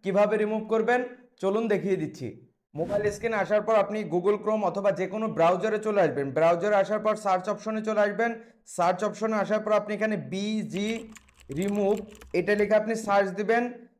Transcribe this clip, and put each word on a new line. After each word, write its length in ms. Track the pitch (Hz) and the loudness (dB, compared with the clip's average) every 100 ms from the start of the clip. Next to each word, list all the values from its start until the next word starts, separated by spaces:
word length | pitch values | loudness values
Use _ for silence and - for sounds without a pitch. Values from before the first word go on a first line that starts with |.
কিভাবে 320 | 190 190 208 214 | 0 2 2 2
remove 260 | 214 220 214 | 0 -2 -2
করবেন 260 | 220 226 247 254 - _ _ | 0 2 0 0 -10 _ _
চলুন 220 | 190 208 226 | 0 0 0
দেখিয়ে 280 | 202 180 185 | 0 0 -2
দিচ্ছি। 260 | 156 - 123 - - _ _ 147 | -2 -8 -12 -12 -20 _ _ -8
mobile 240 | 170 202 208 208 | -2 0 -2 -2
স্ক্রিনে 260 | 226 220 | -4 -2
আসার 200 | 180 214 214 | 0 0 4
পর 80 | 220 | 2
আপনি 140 | 196 214 190 | 2 -2 -2
Google 240 | 170 180 208 | 0 2 0
Chrome 200 | 208 220 196 | 0 0 0
অথবা 200 | 180 196 175 | 0 0 0
যে 60 | 185 | -4
কোনো 120 | 202 220 160 | -4 -4 2
ব্রাউজারে 420 | 165 185 214 214 214 | 4 4 0 0 0
চলে 120 | 202 165 | 2 2
আসবেন। 220 | 135 139 135 | 2 -2 2
ব্রাউজারে 380 | 160 175 196 208 | 4 4 2 2
আসার 180 | 196 214 214 | 2 0 0
পর 80 | 214 | -2
search 220 | 202 185 190 | 0 0 0
অপশনে 280 | 208 220 220 214 | -6 -4 -4 -2
চলে 140 | 214 208 | 2 2
আসবেন। 260 | 190 233 226 - _ _ - | 2 -2 -2 -12 _ _ 0
search 240 | 175 185 214 | 0 2 -2
অপশনে 280 | 214 220 214 | -2 -2 0
আসার 180 | 180 214 | 0 -2
পর 80 | 214 214 | 2 0
আপনি 120 | 208 208 | 0 -4
এখানে 180 | 214 208 135 | -2 -2 -4
বিজি 580 | 185 208 220 170 165 208 226 226 - - _ - 139 | -4 -2 -2 -4 -4 -4 -4 -8 -18 -20 _ -10 -4
remove 360 | 196 202 196 214 214 - - 175 | -2 0 0 0 -4 -16 -4 -2
এটা 140 | 175 208 | 0 0
লিখে 200 | 208 214 | 4 2
আপনি 120 | 214 220 214 | 2 -4 2
search 220 | 202 190 180 | 2 2 -2
দিবেন। 240 | 208 226 247 - - | 0 0 0 -8 -20